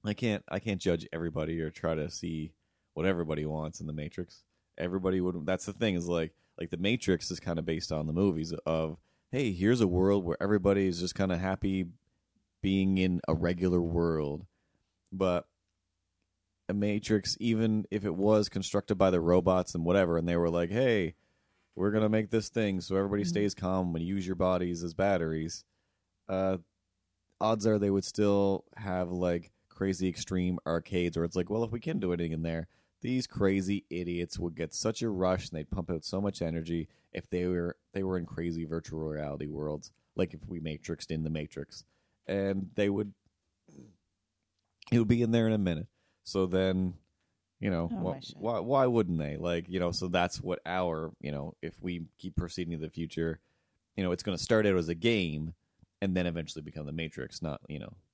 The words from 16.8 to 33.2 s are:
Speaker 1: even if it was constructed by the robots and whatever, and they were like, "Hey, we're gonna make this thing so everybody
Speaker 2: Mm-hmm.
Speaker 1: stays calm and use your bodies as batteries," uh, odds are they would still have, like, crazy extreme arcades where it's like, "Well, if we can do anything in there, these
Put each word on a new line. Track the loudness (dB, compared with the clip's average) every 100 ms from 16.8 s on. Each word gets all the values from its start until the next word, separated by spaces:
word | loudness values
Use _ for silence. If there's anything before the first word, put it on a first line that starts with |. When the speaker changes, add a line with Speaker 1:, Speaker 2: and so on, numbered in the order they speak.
| 0 0 2 0 2 -2
Speaker 1:
even | 0 2 2 2 0
if | -4 -2
it | 2
was | 6 6 4
constructed | -4 -2 -2 0 4
by | 4
the | 6
robots | 6 6 6 2 2 -2
and | 2
whatever, | 4 4 2
and | 2
they | 2
were | 2
like, | 2 0
"Hey, | 2 2 2 0 -4 _ _ _ _ _ -2
we're | 2
gonna | 4 4
make | 2 2
this | 0 0
thing | 0 0 0
so | 0 0
everybody | 2 0
Speaker 2:
Mm-hmm. | 0
Speaker 1:
stays | 0 0 0
calm | 0 0 0 0
and | -2
use | -2 -2
your | 2
bodies | 2 2 0 -4
as | -6
batteries," | 0 2 2 2 -2 -4 -8 _ _ _ _ _ _ -4
uh, | 0 0 -2 -6 _ _ _ _ _ _ _
odds | 0 2 4
are | 4
they | 4
would | 2 0
still | 2 4 4 4 0 _ -12
have, | -4 -2 -2
like, | 0 0 0 -4 _ _
crazy | -4 -2 0 -2
extreme | -2 -4 0 0 -2 -2
arcades | -2 0 0 0 0
where | -2
it's | -2
like, | -2
"Well, | -2
if | -2
we | -4
can | -4 -2
do | -2
anything | -2 -2
in | -2
there, | -2 -4 -6 _ _ _
these | -4 -2